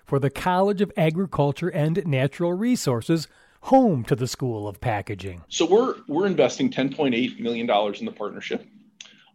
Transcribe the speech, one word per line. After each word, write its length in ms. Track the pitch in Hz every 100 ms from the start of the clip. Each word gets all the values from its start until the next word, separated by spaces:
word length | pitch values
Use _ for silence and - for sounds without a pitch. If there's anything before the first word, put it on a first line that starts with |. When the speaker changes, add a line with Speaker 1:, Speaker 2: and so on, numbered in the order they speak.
| -
Speaker 1:
for 140 | 139
the 100 | 135
College 520 | - 185 180 196 202
of 100 | 208 -
Agriculture 760 | 160 160 185 - 143 139 170
and 360 | 143 151 139 156
Natural 480 | 135 139 - 170
Resources, 720 | 180 233 247 - 117 - 165 - _ _ _
home 420 | - 269 247 139 110
to 100 | 117
the 100 | 127
School 440 | - 131 110 104
of 100 | 98
Packaging. 640 | 127 104 - 98 98 90 -
Speaker 2:
So 160 | - 170
we're, 300 | 202 254 - -
we're 200 | 151 196
investing 420 | 156 123 - 131
ten 240 | - 135
point 200 | - 139
eight 280 | 117 127 104
million 260 | 117 117 120
dollars 320 | 104 104 98
in 60 | 110
the 60 |
partnership. 520 | - 104 101 - - - - _ - - _ _